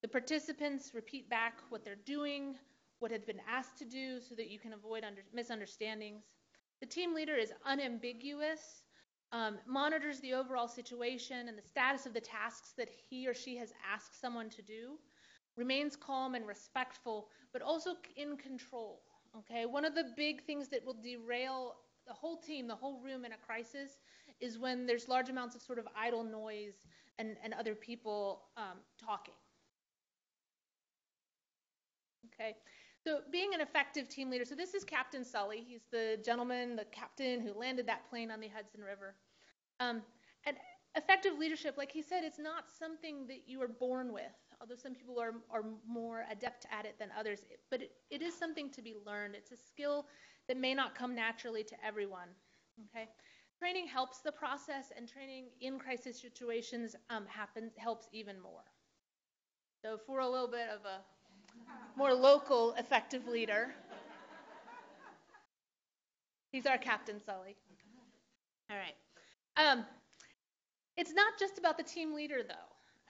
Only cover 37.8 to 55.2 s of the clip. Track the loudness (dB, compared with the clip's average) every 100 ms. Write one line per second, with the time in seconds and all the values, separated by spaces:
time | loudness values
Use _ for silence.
37.8 | 0 -2 -2 -6 -4 -6 -8 -10 -12 -12
38.8 | -10 -10 -10 -16 _ _ -20 _ _ _
39.8 | 2 2 -4 -20 -20 -6 -4 -4 -6 -20
40.8 | _ 0 8 8 8 4 0 2 -2 -2
41.8 | -4 -4 0 0 0 -4 -4 -4 -6 -10
42.8 | -8 -8 -8 -8 -8 -12 -10 -4 -4 0
43.8 | 0 2 0 -4 -6 -10 _ -18 -12 -10
44.8 | -10 -10 -4 0 0 -2 -4 -2 -2 -6
45.8 | -4 -4 -2 -4 -4 -2 -4 -4 -6 -6
46.8 | -6 -6 -6 -2 -2 -2 -6 -20 _ -2
47.8 | -2 -12 _ -4 -4 -2 -2 -2 -6 -8
48.8 | -10 -10 -6 -4 -4 -6 -14 -20 -18 -2
49.8 | 2 2 0 -14 -20 -20 _ 2 4 4
50.8 | 2 0 -4 0 -2 -2 -4 -4 -4 -4
51.8 | -4 -2 -4 -4 -12 -16 _ _ _ -20
52.8 | -12 -10 -10 -12 -20 -20 -20 _ 0 0
53.8 | 0 0 -2 -2 -6 -2 -2 -4 -4 -6
54.8 | -6 -12 -14 -14